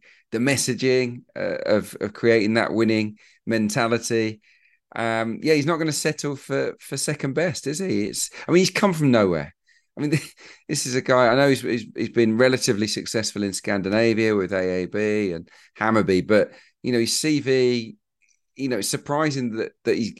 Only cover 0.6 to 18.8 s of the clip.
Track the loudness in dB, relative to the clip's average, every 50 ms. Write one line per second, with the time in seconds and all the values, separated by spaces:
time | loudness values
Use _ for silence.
0.6 | 0 -4 -4 -2 0 2 2 2 0 -2 -6 -10 -16 _ -10 -6 -6 -6 -4 -4
1.6 | -2 0 0 0 0 -4 -8 -8 -8 -8 -6 0 2 4 4 4 4 2 2 0
2.6 | 0 0 0 0 2 2 2 0 0 -4 -6 _ _ _ _ _ -6 -4 -2 0
3.6 | 0 0 0 -2 0 0 0 -2 -2 -2 -2 0 -2 -2 -4 -10 _ _ _ _
4.6 | _ _ _ _ _ _ -8 -6 -4 -2 -2 -2 -2 -4 -4 -4 0 2 2 2
5.6 | 2 0 -2 -2 -2 -4 -4 -2 -4 -4 -4 -4 -6 -8 -8 -8 -8 -6 -4 -4
6.6 | -4 -4 -8 _ -14 -12 -8 -6 -4 -6 -6 -4 -4 -4 -2 -2 -2 -2 -4 -6
7.6 | -6 -8 -6 -6 -4 -2 -2 -2 -2 -2 -4 -6 -8 -8 -10 -12 -4 2 4 4
8.6 | 4 4 0 0 0 0 2 2 4 4 6 6 4 4 2 -2 -4 -8 -14 _
9.6 | _ _ _ _ _ _ -10 -6 -4 -2 -2 -2 -4 -6 -20 _ -20 -20 -20 -18
10.6 | _ -6 -6 -4 -4 -2 -2 -2 2 4 4 6 6 6 6 4 4 4 4 2
11.6 | 0 -2 -4 -4 -4 -8 -6 -6 -6 -2 2 2 4 4 4 4 4 4 4 2
12.6 | 2 0 0 0 0 -2 -4 -6 -6 -4 -4 -4 -4 -4 -4 -2 -4 -4 -4 -4
13.6 | -4 -2 -2 -2 0 0 2 4 4 4 4 2 2 2 2 2 0 0 0 -2
14.6 | 0 0 -2 -2 -4 -4 -4 -2 -2 0 0 -2 -2 -2 -4 -6 -10 _ _ -20
15.6 | _ _ _ -4 0 2 2 2 4 4 2 2 2 4 2 2 2 2 -4 -20
16.6 | _ _ _ _ -4 -2 0 0 0 0 -2 -2 0 0 0 0 0 0 2 2
17.6 | 2 2 2 0 -4 -8 -14 _ _ _ _ _ _ _ _ _ _ _ _ -8
18.6 | -6 -4 -4 -4